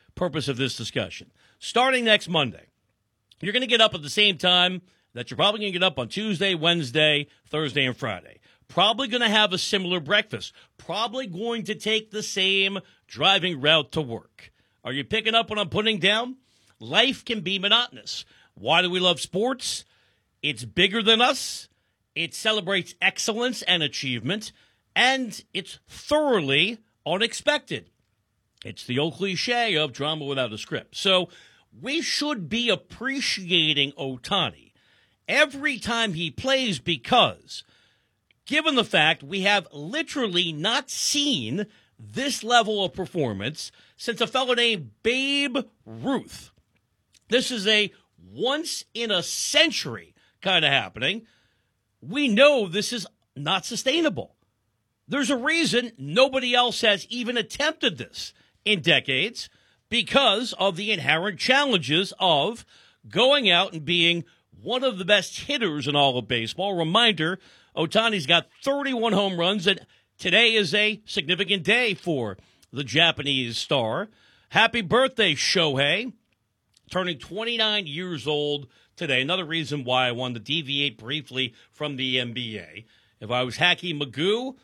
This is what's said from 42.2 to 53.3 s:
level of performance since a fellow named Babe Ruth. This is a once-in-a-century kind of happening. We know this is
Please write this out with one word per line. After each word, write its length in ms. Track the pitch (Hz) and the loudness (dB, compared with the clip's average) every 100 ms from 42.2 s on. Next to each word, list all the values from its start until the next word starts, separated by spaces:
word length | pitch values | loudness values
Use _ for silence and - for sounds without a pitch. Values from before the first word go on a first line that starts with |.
| 277 - | -4 -4
level 420 | 214 240 214 208 190 | 2 4 4 0 -2
of 80 | |
performance 800 | - 180 180 127 95 110 151 - - _ - | -4 -6 -2 -2 -2 -6 -8 -12 -16 _ -12
since 240 | - 226 | -6 -2
a 60 | 233 | 0
fellow 260 | 254 254 | 0 0
named 380 | 240 240 208 123 _ | 2 2 0 -6 _
Babe 560 | 220 254 269 285 285 262 - _ | -2 0 0 0 0 -2 -6 _
Ruth. 680 | - 113 156 247 - - - _ _ _ _ _ _ _ - | -18 -8 -2 -2 -4 -16 -20 _ _ _ _ _ _ _ -2
This 200 | 247 254 | 0 0
is 160 | 240 196 | -2 0
a 260 | 214 202 - _ _ 90 | 2 0 -4 _ _ -16
once-in-a-century 1800 | 113 233 294 320 - - 226 233 185 - - - 294 320 - 139 104 82 _ _ _ | -4 -2 -2 -4 -8 -10 -6 -2 -2 -2 -4 0 4 2 2 -6 -10 -14 _ _ _
kind 220 | 185 180 | 0 2
of 80 | 151 | 4
happening. 540 | 139 95 107 135 214 - _ _ _ _ _ _ _ | 4 2 -2 -2 -2 -8 _ _ _ _ _ _ _
We 260 | 139 254 285 | -8 -2 2
know 400 | 208 285 269 190 | 8 8 6 2
this 240 | 185 202 | -2 -4
is 160 | 240 170 _ _ | -6 -8 _ _